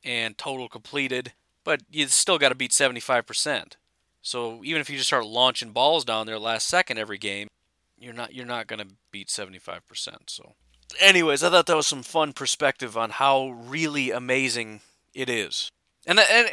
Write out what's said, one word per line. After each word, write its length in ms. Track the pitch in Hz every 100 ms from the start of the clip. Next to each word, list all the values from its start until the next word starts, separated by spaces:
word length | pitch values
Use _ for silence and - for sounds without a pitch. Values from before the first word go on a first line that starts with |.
and 340 | 139 120 113 104
total 320 | 151 135 120
completed, 640 | 117 - 143 135 127 123 - _ _
but 180 | - 151 -
you 160 | 156 139
still 280 | - - 170
gotta 160 | 139
beat 180 | 127 127
seventy-five 540 | - 135 120 - 123 -
percent. 500 | - 151 127 - - _ _ _ _
So 400 | - 123 117 113
even 180 | 113 160
if 80 | 143
you 60 | 143
just 100 | 127
start 180 | 139 107
launching 460 | 117 127 123 117
balls 340 | 104 139 160 123
down 220 | 110 110
there 100 | 110
last 300 | 113 113 -
second 320 | 175 - 113
every 180 | 107 101
game, 300 | 104 98 104 _ _ _ _ _
you're 160 | 123
not, 220 | 117 - 127
you're 100 | 123
not 220 | 120 110
gonna 180 | 110 101 101 _
beat 220 | 101 95
seventy-five 560 | - 95 92 - 87 -
percent. 420 | - - - -
So, 240 | - - _ _ _ - -
anyways, 440 | 196 185 160 131
I 60 | 170
thought 160 | 175 170
that 100 | 160
was 120 | 147
some 160 | 143
fun 300 | 117 165 151
perspective 640 | 131 135 - 143 - 127 110
on 140 | 113
how 400 | - 135 139 135
really 600 | 120 117 147 160 147 127
amazing 720 | 117 123 131 131 120 110 107 _ _ _ -
it 120 | 127
is. 440 | 117 90 - - - _ _ -
And, 100 | 190
and, 300 | 202 220 233